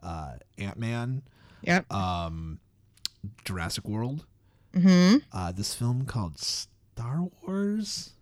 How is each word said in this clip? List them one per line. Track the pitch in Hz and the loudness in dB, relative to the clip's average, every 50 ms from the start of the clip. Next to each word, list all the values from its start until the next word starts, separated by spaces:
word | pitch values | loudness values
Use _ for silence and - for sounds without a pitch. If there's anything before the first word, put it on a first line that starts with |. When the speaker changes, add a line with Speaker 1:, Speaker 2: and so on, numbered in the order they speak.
| - | -10
Speaker 1:
uh, | 87 82 82 76 69 62 60 - _ _ - | -10 -8 -8 -8 -10 -12 -14 -18 _ _ -10
Ant-Man. | 101 98 - - 113 113 117 120 120 123 131 135 - - _ _ - - - - - | -8 -8 -6 -6 -4 -4 -4 -4 -4 -4 -4 -6 -8 -10 _ _ -20 -20 -20 -6 0
Speaker 2:
Yep. | - 175 175 165 - | 2 2 2 2 0
Speaker 1:
Um, | - 98 95 92 87 87 85 82 80 82 82 80 78 - _ _ _ _ _ _ _ _ - - _ _ - 101 - - - | -4 -2 -2 0 -2 -2 -2 -4 -6 -6 -8 -8 -10 -12 _ _ _ _ _ _ _ _ -12 -12 _ _ -12 -12 -12 -10 -8
Jurassic | - 98 90 82 85 - - - - | -6 -4 -4 -4 -4 -4 -6 -6 -4
World. | 104 107 117 123 139 156 - - _ _ _ _ _ _ _ _ | -4 -4 -2 -4 -4 -6 -10 -12 _ _ _ _ _ _ _ _
Speaker 2:
Mm-hmm. | - 190 175 190 185 180 180 180 214 285 - - - | 2 6 8 8 10 10 10 8 8 6 4 0 -6
Speaker 1:
Uh, | - 92 87 | -6 -4 -4
this | 87 95 101 - - | -4 -4 -4 -4 -4
film | - 120 120 123 127 135 | -2 0 0 0 0 -2
called | 127 - 127 104 82 78 - | -2 -2 -2 -4 -4 -6 -6
Star | - - - - - - _ _ _ _ _ - 117 120 135 160 175 185 - _ | -6 -6 -4 -6 -6 -10 _ _ _ _ _ -8 -6 -4 -2 -2 -4 -4 -6 _
Wars. | - - 190 196 202 202 208 214 214 - - - - - - _ | -8 -6 -4 -2 0 0 0 -2 -4 -4 -6 -8 -10 -12 -16 _